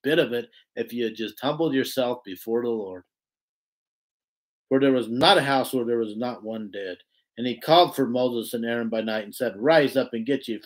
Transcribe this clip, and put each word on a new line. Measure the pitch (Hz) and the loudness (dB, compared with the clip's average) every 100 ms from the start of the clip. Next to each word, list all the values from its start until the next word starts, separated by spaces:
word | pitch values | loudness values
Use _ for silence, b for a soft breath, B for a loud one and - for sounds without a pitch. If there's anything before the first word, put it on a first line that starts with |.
bit | 135 165 | 0 2
of | 127 | 2
it, | 120 117 b _ 123 | -2 -6 b _ -8
if | 117 | -6
you | 120 113 | -4 -4
had | 113 | -4
just | 107 - | -8 -4
humbled | 131 151 160 | -4 0 0
yourself | 135 120 - 123 123 - | 0 0 0 -2 -2 -8
before | 90 - 117 | -12 -4 -2
the | 120 | -2
Lord. | 113 98 90 - _ _ _ _ _ _ _ _ _ _ _ _ _ _ _ - | -4 -6 -12 -16 _ _ _ _ _ _ _ _ _ _ _ _ _ _ _ 0
For | 135 | 2
there | 139 | 4
was | 131 110 | 2 0
not | 120 165 185 | 2 4 4
a | |
house | 139 135 127 | 4 2 0
where | 131 117 | -2 0
there | 117 | -2
was | 110 107 | -2 -4
not | 123 113 | -6 -6
one | 107 113 104 | -8 -8 -8
dead. | 98 95 87 _ _ _ - | -10 -10 -10 _ _ _ -6
And | 123 | -6
he | 117 | -4
called | - 170 175 - | 4 6 6 2
for | 127 | 0
Moses | 123 127 120 110 | 0 0 -2 -6
and | 120 117 | -4 -2
Aaron | 117 113 | -2 -2
by | 113 | -2
night | 110 110 104 | -2 -4 -6
and | - | -6
said, | - 98 | -6 0
"Rise | 131 160 139 135 | 4 6 4 2
up | 120 | -2
and | 117 113 | -2 -2
get | 139 - | -2 -4
ye | 107 | -8